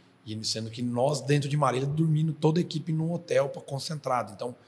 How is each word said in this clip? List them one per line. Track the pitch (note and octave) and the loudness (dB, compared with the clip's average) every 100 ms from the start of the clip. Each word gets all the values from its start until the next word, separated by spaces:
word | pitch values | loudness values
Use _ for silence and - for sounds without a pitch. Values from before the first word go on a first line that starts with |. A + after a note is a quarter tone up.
| _ _ A2 | _ _ -10
E | A2 | -8
sendo | G#2+ A2+ A2+ | -4 -4 -6
que | A#2 | -6
nós, | B2 A#2+ C3+ D3 | -4 0 0 0
dentro | B2+ D3 C3+ | 2 2 2
de | D3 | 2
Marília, | C3+ B2 C#3+ | 2 2 0
dormindo | D3+ D#3+ D3+ D#3+ | 2 2 4 2
toda | D3 D#3+ D#3+ | 2 2 4
a | |
equipe | F3 D#3+ - | 0 -4 -2
num | D#3+ D#3+ | -2 0
hotel | E3+ E3+ C3 C#3 | -2 2 2 2
pra, | D3 | -4
concentrado. | - C#3 - D3+ C3 B2 G#2 | -8 -8 -6 -6 -2 -2 -2
Então, | G2+ A#2+ A#2+ | -6 -10 -10